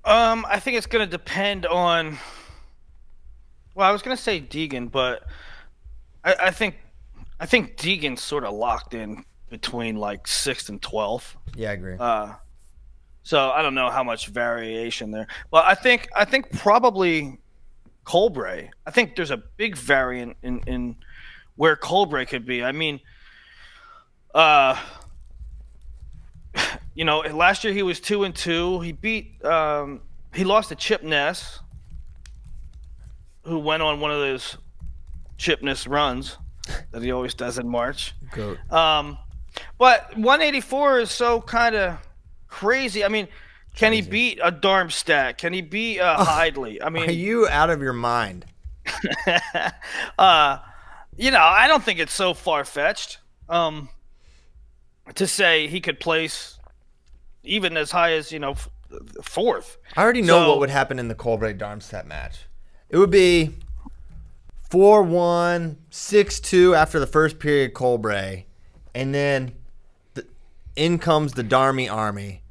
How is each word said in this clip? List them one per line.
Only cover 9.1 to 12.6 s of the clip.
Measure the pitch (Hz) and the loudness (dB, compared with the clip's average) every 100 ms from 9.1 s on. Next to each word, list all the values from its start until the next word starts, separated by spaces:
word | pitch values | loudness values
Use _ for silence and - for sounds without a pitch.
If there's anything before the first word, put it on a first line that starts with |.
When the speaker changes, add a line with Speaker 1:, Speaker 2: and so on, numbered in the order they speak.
| 107 - _ - | -12 -16 _ -18
Speaker 1:
between, | 113 - 120 113 107 | -10 -8 -6 -6 -4
like, | 104 101 - | -6 -8 -4
sixth | - 143 123 - | -2 -2 -4 -10
and | 104 | -12
twelfth. | - 107 104 123 - - - | -8 -4 -4 -4 -8 -18 -16
Speaker 2:
Yeah, | 113 110 | -8 -6
I | |
agree. | 101 92 90 | -6 -10 -6
Speaker 1:
Uh, | 120 110 104 104 - - | -2 -2 -4 -14 -20 -20